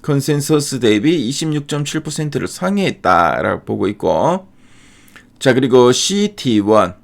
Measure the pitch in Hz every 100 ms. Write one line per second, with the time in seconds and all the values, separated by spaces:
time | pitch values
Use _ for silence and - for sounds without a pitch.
0 | - 143 139 147 143 151 143 131 113 107
1 | 135 170 113 139 160 151 143 147 147 156
2 | 156 147 151 139 90 - 185 202 175 104
3 | 90 87 82 62 95 98 - 107 101 104
4 | 87 80 127 185 - _ _ - - -
5 | - - _ _ 135 120 131 127 123 127
6 | - 202 208 208 135 107 101 107 90 87